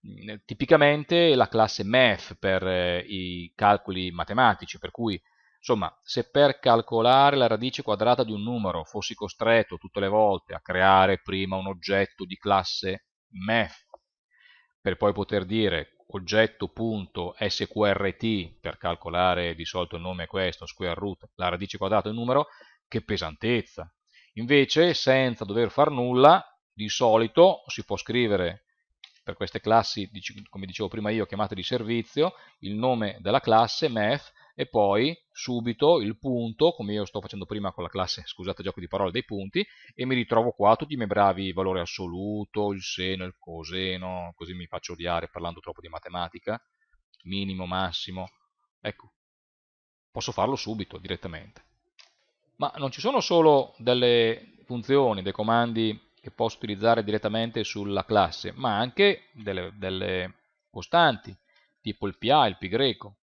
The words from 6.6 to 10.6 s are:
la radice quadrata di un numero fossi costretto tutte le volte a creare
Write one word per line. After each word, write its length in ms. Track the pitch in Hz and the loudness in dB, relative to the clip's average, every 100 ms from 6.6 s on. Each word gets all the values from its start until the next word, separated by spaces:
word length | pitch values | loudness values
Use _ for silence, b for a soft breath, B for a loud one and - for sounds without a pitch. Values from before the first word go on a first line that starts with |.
| 131 117 - 113 117 131 143 139 | 4 4 2 2 4 6 6 4
la 100 | 120 | 2
radice 340 | 107 127 - | 2 -2 -6
quadrata 440 | - 101 110 123 113 | -4 0 2 2 0
di 80 | |
un 100 | 104 | -4
numero 400 | 107 120 98 85 | -4 -4 -2 -4
fossi 320 | 80 107 - 110 | -8 -8 -8 -8
costretto 640 | 101 - 113 117 104 87 | -10 -2 4 4 4 -6
tutte 240 | 92 - | -10 -4
le 80 | 98 | 0
volte 440 | 107 107 92 _ | 4 4 2 _
a 60 | |
creare 640 | 87 | -14